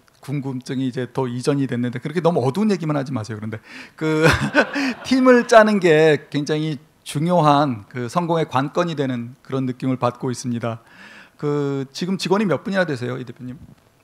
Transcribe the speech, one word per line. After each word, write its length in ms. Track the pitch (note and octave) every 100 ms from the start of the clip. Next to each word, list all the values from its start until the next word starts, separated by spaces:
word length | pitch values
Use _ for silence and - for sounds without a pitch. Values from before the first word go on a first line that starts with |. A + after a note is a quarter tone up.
| _ _
궁금증이 640 | - C#3+ C3+ C3 - C3 C3
이제 200 | B2+ A#2+
더 140 | - C3
이전이 380 | A#2+ B2+ C#3+ C3+
됐는데 320 | A#2+ B2 A#2+
그렇게 200 | D#3 E3
너무 240 | E3 E3+ B2+
어두운 240 | F3+ G#3+
얘기만 260 | F3+ D#3 D3
하지 160 | C3+
마세요. 260 | B2+ G#2 G#2+
그런데 220 | G#2+ G#2+ - - - -
그 320 | D#3 D#3 D#3+ - G#3+ D4
<laughs> 380 | - C#4+ C4+ A3+ -
팀을 420 | C4 B3+ B3 A#3+
짜는 320 | A#3 G#3+ G#3
게 480 | F3 D3+ D#3+ C#3+ -
굉장히 480 | D3 D3 D3+ D#3 D3 _ _
중요한 840 | - C#3+ E3 F3+ D3+ C#3+ D3 A2+ G2+
그 180 | B2+ A#2+
성공의 400 | F3 E3+ E3 D#3
관건이 460 | B2+ C#3 - F3 D3
되는 400 | C3+ A#2+ A#2 C3+
그런 240 | - C3+ C3
느낌을 320 | B2+ C3 B2+
받고 320 | B2 - C3+
있습니다. 520 | A#2+ B2+ A#2 A#2 A2 _ - - - - -
그 480 | D3 D3 C#3+ C#3 C3
지금 260 | - F3+ F#3
직원이 280 | E3 G3 G#3+
몇 180 | E3+
분이나 220 | - G3 E3+
되세요, 320 | C3 B2 C3
이 60 |
대표님? 340 | A#2+ - B2 D3 - - _ _